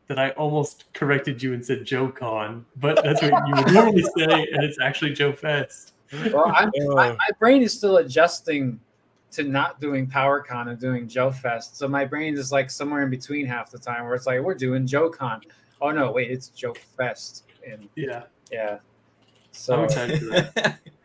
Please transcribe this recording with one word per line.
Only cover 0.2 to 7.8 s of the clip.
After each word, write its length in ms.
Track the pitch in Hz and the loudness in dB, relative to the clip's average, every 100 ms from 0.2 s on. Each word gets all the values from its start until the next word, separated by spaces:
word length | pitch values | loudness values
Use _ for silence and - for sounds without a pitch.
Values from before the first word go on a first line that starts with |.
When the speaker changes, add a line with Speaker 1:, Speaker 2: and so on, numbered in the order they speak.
| 135 | -2
Speaker 1:
almost 540 | - 151 151 143 - - | 0 -2 0 -2 -6 -14
corrected 480 | - 143 139 147 120 | -4 2 2 0 -4
you 100 | 131 | -4
and 100 | 123 | -4
said 200 | 120 123 | -4 -6
Joe 240 | 120 127 131 | -2 -2 -2
Con, 560 | - 120 110 107 117 - 127 | -4 -6 -6 -6 -10 -16 -4
but 260 | 143 - | 0 2
that's 180 | 151 147 | 4 2
what 100 | 147 - 143 | 4 2 2
you 60 | 139 | 2
would 160 | 135 | 6
normally 280 | 196 226 190 165 170 | 8 8 6 2 2
say, 320 | 160 156 156 | 2 2 2
and 100 | 143 | -2
it's 140 | 147 143 | -2 0
actually 320 | 131 139 147 | -2 0 -2
Joe 200 | 139 143 | 0 0
Fest. 600 | 143 156 147 127 - - _ _ 143 220 | 0 -4 -2 -4 -10 -20 _ _ -6 0
Speaker 2:
Well, 200 | 143 170 | 2 4
I'm, 140 | 160 214 | 4 4
Speaker 3:
Uh. 260 | 143 143 | 2 0
Speaker 2:
my, 180 | 135 120 | 4 2
my 160 | 113 208 202 | 2 -4 2
brain 240 | 226 277 | 6 6
is 100 | 226 | 4
still 200 | - | 0